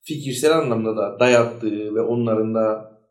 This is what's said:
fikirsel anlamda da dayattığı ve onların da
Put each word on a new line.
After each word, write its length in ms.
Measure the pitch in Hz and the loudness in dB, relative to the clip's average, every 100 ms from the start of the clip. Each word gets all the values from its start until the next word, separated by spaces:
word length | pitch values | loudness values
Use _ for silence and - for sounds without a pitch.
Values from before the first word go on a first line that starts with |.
fikirsel 560 | - 147 139 120 151 160 | -10 -10 -6 0 2 2
anlamda 380 | 139 113 110 113 | 0 -2 -2 -2
da 240 | 101 - | -4 2
dayattığı 720 | 123 120 117 113 113 104 107 | 4 6 4 -2 -4 -4 -4
ve 60 | 107 | -2
onların 540 | 113 120 117 110 110 | 0 0 0 0 0
da 300 | 110 110 107 - _ _ | 0 0 -2 -8 _ _